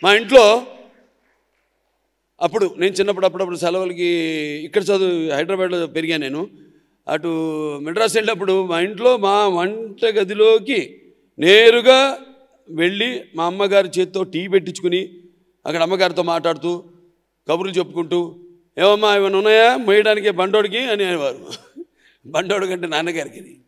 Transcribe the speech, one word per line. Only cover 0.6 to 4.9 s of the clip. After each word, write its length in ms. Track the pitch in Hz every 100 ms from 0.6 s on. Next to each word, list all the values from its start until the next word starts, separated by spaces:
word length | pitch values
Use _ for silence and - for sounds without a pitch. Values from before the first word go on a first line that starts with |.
| 247 - - _ _ _ _ _ _ _ _ _ _ _ _ _ _ _
అప్పుడు 340 | 170 196 190 -
నేను 160 | 185
చిన్నప్పుడు 320 | 190 196 190 190
అప్పుడప్పుడు 300 | 180 185 175
సెలవులకి 500 | 175 185 190 175 175 170 160 160 151 147
ఇక్కడ 200 | 151 208
చదువు, 480 | 185